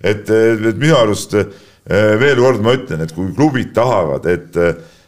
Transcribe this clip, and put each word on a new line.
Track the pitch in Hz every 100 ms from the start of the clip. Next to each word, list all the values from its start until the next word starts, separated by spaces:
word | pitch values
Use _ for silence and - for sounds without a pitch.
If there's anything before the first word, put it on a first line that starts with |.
et, | 98 104 104
et, | 110 113 110 110
et | 107
minu | 147 147
arust, | 110 98 - 107
eh, | 92 - - _ - 98 107 107
veel | 143 127
kord | 131 113 110
ma | 131
ütlen, | - 78 80
et | -
kui | 92
klubid | 101 151 127 87
tahavad, | 107 123 104 78 67 82
et, | 87 - 87 85 82 - _